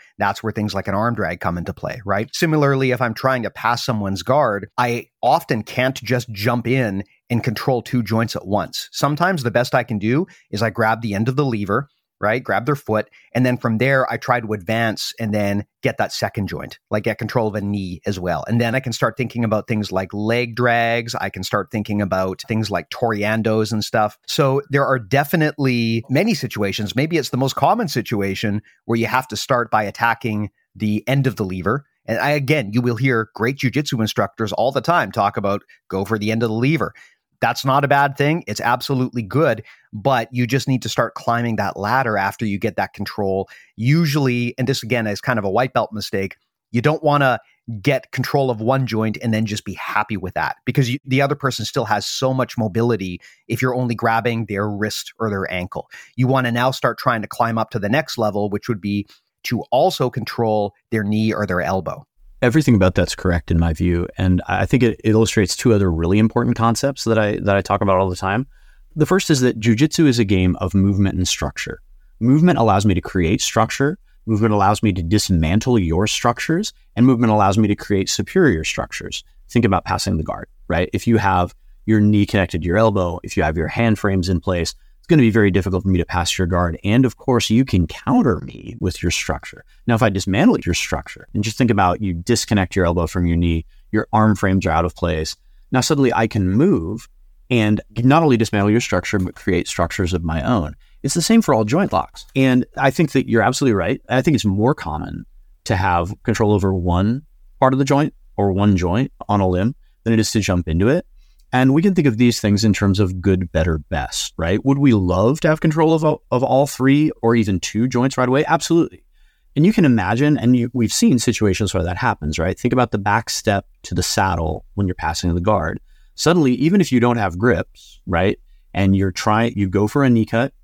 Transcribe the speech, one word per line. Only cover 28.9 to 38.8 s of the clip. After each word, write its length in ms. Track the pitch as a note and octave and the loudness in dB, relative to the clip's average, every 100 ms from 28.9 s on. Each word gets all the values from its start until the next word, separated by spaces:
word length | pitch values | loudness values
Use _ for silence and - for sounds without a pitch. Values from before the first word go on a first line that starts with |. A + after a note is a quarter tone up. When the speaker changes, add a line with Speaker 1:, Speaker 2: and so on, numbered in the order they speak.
| A#2 | -2
Speaker 1:
you 60 | A2 | 0
have 240 | B2+ - | -2 -2
to 80 | A2 | -6
start 340 | - B2 A#2 | -2 -2 0
by 120 | A2 | -2
attacking 640 | G#2 - A#2 A2 A#2 G#2+ G#2 - _ F#2+ | -2 -2 -2 0 -4 -4 -6 -10 _ -6
the 320 | G#2+ G#2 - | -2 -2 0
end 180 | C#3 C3+ | 0 0
of 120 | F#2+ | -2
the 80 | F#2+ | -4
lever. 400 | F#2 F2+ C3+ - _ - | -4 -4 -4 -6 _ -6
And 140 | A2+ | -2
I, 120 | C#3 | 0
again, 400 | D3+ C3+ D3+ G2 | 0 0 -2 -2
you 80 | A#2 | -2
will 160 | A#2+ A#2 | -2 0
hear 320 | C3+ A#2 A2 | 0 0 -2
great 260 | - A2+ - | -4 -4 -2
jujitsu 420 | B2+ C#3 D3+ A#2+ | -2 -2 -2 -2
instructors 500 | A2 - G2+ - A2 | -2 -2 -4 -4 -6
all 220 | - A#2+ | -2 -2
the 80 | C3 | 0
time 320 | A2+ E3+ G#2+ | 0 0 0
talk 240 | A2+ G2+ A2+ | 0 -2 -2
about 240 | G2+ G2+ - _ - | -4 -4 -8 _ -8
go 160 | F#2+ | -6
for 160 | G2 A2 | -4 -2
the 140 | G#2+ | -2
end 100 | A2+ | -2
of 60 | A2+ | -2
the 60 | A2 | 0
lever. 380 | C3 D#3+ G#2+ - - _ _ _ | 0 0 -4 -8 -20 _ _ _
That's 220 | A#2 A#2+ | -2 -2
not 220 | C3+ C#3 C#3 | 0 0 2
a 20 | |
bad 300 | C#3+ C#3 C#3 | 2 2 0
thing. 260 | C#3+ E3 - | -2 -2 -6
It's 120 | G#2 | -4
absolutely 640 | - B2+ | -2 -2